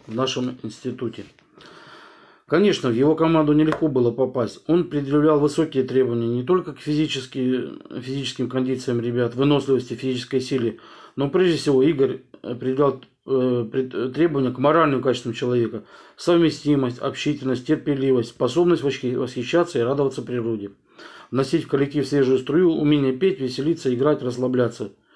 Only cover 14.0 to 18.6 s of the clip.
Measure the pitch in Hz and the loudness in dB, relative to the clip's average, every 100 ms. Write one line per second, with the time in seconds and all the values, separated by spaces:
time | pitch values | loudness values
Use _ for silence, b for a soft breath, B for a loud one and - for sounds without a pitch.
14 | 127 127 170 143 127 127 139 160 156 131 | -6 0 0 2 -2 2 2 4 2 2
15 | 127 120 123 113 123 123 113 110 B B | 0 -2 -4 -4 -2 0 0 -4 B B
16 | B B - 175 160 160 143 143 127 123 | B B 2 4 4 0 0 2 0 -4
17 | 139 135 151 147 131 127 135 151 147 139 | -6 -4 -4 -2 -2 -4 -2 -2 0 -2
18 | 135 127 110 - 123 151 | 2 2 0 -2 0 2